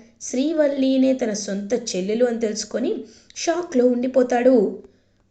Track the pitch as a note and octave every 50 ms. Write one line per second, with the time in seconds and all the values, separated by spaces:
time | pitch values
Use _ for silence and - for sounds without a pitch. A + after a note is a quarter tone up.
0 | - - _ _ - - - B3 C#4 D4+ E4 D4+ D4+ C#4+ C#4 C4+ C4 C4 C4+ C4
1 | C4 C4 C4 C4 B3 A3 G#3 G#3 - - G3 G3 G3+ G3+ B3 A3+ A#3 - - F#3
2 | F#3 F#3+ G#3+ A3+ B3 A#3+ A#3 A3+ A#3 G#3 G#3 G3+ - - - G#3+ A#3+ E4+ G#4+ -
3 | - - - - _ _ _ - - E4+ E4 F4 F4 - - B3+ A#3+ B3+ B3 A#3+
4 | A#3+ C4+ - C4+ B3 B3 B3+ A#3+ B3 B3+ C4 A#3 F#3+ F#3 - - - - _ _
5 | _ _ _ _ _ _